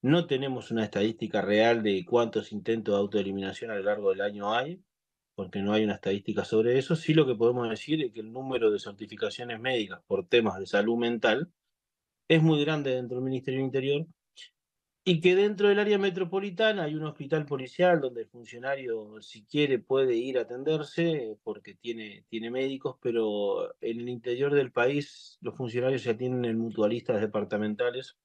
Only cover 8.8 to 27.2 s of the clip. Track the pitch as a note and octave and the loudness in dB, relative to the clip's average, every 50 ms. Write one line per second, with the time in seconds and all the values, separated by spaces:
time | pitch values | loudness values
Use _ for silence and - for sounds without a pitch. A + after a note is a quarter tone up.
8.8 | - G#2+ G2 G2 A2 F#2 A2 G#2 - G#2 - - B2 A#2+ A#2 A2 A2+ C3 C3 A#2+ | -4 -8 -14 -14 -14 -14 -8 -6 -6 -6 -6 -6 -10 -10 -10 -6 -4 -2 -2 -2
9.8 | G#2+ F#2+ F#2 - _ _ G2+ F#2+ F#2 _ - A#2+ A2+ G#2+ F#2 F#2 G2 F#2 - G2+ | -2 -4 -8 -16 _ _ -2 -2 0 _ 4 4 4 4 0 -2 -8 0 2 2
10.8 | G#2 A2 A#2 A#2 A#2 A#2 A#2+ A2+ A2 A#2+ G#2+ B2 D#3+ F3 _ _ _ _ _ _ | 2 4 2 2 0 0 -2 2 2 2 2 2 0 -6 _ _ _ _ _ _
11.8 | _ _ _ _ _ _ _ _ _ _ E3 D#3+ D#3 D#3+ D#3 D3 D3 D3 D#3 D3+ | _ _ _ _ _ _ _ _ _ _ 4 6 6 6 6 4 2 0 0 0
12.8 | C#3+ C3+ B2+ B2+ B2 A#2+ B2+ B2 C3 C3 C3 B2+ C3 - C3 C3+ C3+ C3+ B2 C3+ | 0 0 0 -2 -2 -4 -6 -4 -4 -2 -4 -4 -4 -4 -2 -2 -2 -2 -2 -2
13.8 | C3 C#3 C#3+ D3 E3 - _ _ _ _ _ - - - _ _ _ _ _ _ | 0 0 0 -2 -2 -6 _ _ _ _ _ -20 -20 -20 _ _ _ _ _ _
14.8 | _ _ _ _ _ - F3+ D#3+ D#3+ F3+ F3+ F#3+ G3+ G#3 G#3 F3+ G3+ G3+ G3+ G3+ | _ _ _ _ _ 2 2 4 6 6 6 6 4 2 2 2 4 4 4 4
15.8 | G#3 G#3 G#3 G3 G3 G3+ F3+ F#3 F#3 E3+ F3+ F#3+ G3 G#3 F3+ E3+ A3 A3 G#3+ G3+ | 4 2 2 2 2 0 0 -2 -4 -2 -2 -4 -4 -4 -2 2 2 2 2 0
16.8 | E3+ D3 D3+ D#3 D#3 D3+ D3 - D3 C3+ D#3 D#3 D3+ C#3+ D3 C3 C3 B2 - - | -2 -4 -4 -4 -6 -6 -8 -10 -6 -2 0 -2 0 -2 -4 -6 -6 -8 0 4
17.8 | F3 F3+ F3 D#3+ C#3 C3 A#2+ A#2 A2 _ _ B2 A#2+ G#2+ - A#2+ B2 C3+ C#3 C#3 | 6 6 6 6 2 -2 -6 -6 -12 _ _ -20 -20 -18 -16 -10 -6 -4 -4 -4
18.8 | C3 B2 A2+ A2 G#2+ G#2+ G#2+ G#2+ G#2 - - A2+ G#2 _ - D3 D3 C#3+ C3+ A#2 | -4 -4 -6 -6 -6 -10 -16 -20 -20 -20 -20 -20 -20 _ 0 2 2 2 2 0
19.8 | G#2+ _ C3+ C3+ C3+ C3 A#2+ A2+ B2 C3 C3 B2 A#2 - A#2+ B2+ C3+ D3+ D#3 D#3 | 0 _ 2 2 4 4 2 0 0 0 -2 -2 -2 -2 -8 -6 -2 -2 0 -2
20.8 | D3+ C#3+ - - E3+ E3+ E3 D3+ B2 A2 G#2+ _ _ - G#2 G2+ _ - G2 _ | -2 -6 -4 -2 0 0 0 -2 -4 -6 -10 _ _ -10 -10 -10 _ -20 -20 _
21.8 | _ A#2 A#2 A2+ A2 G#2+ G2+ G#2 _ _ - A2+ G#2+ A#2 A#2+ C3 C3+ C3+ C3+ C3+ | _ -8 -8 -8 -8 -14 -14 -18 _ _ -8 -8 -6 -6 -4 -2 -2 -2 -4 -4
22.8 | - C#3 B2+ _ _ B2+ A#2 A#2 A2+ G#2+ G#2 G#2 G2+ G2+ G2 - - - - _ | -8 -8 -10 _ _ -2 0 0 0 0 0 0 0 0 0 -2 -4 -6 -10 _
23.8 | - A2+ A#2 A#2 A#2+ B2 B2 A#2+ A#2 B2 A#2+ A#2+ C#3 C#3+ C#3+ C#3+ C3+ B2+ _ - | -6 -6 -6 -6 -6 -8 -8 -8 -4 -6 -2 0 0 2 2 2 2 2 _ 2
24.8 | A#2+ B2+ C#3+ D3 C#3+ - - - - - - _ - A#2+ - - C3 A#2+ A2 A#2+ | 2 2 2 0 -4 -6 -12 -20 -20 -20 -20 _ -10 -10 -8 -6 -8 -4 -2 0
25.8 | A#2+ C3 C3+ B2+ - B2 A2+ G#2+ B2+ B2+ B2+ B2+ A#2+ A#2 A2+ A2+ A2+ A2+ G#2+ A2 | 0 0 0 0 0 -2 -2 -2 -2 -2 -2 -2 0 0 0 -2 -2 -2 0 2
26.8 | G#2+ G#2 A#2 A#2+ A2 - A#2+ G#2 | 2 2 2 0 -2 0 0 0